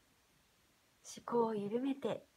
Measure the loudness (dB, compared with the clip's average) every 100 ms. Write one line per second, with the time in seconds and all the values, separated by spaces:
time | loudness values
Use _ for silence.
0 | _ _ _ _ _ _ _ _ _ _
1 | -16 -12 0 2 4 2 0 0 0 -2
2 | -2 -4 -8